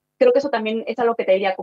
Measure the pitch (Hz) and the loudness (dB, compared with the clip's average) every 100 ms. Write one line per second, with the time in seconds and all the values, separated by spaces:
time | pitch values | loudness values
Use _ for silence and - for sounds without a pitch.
0 | _ - 247 262 277 233 220 226 220 226 | _ 2 4 4 2 -2 -4 -4 -6 -2
1 | 233 233 190 190 196 190 | -2 0 0 0 0 -4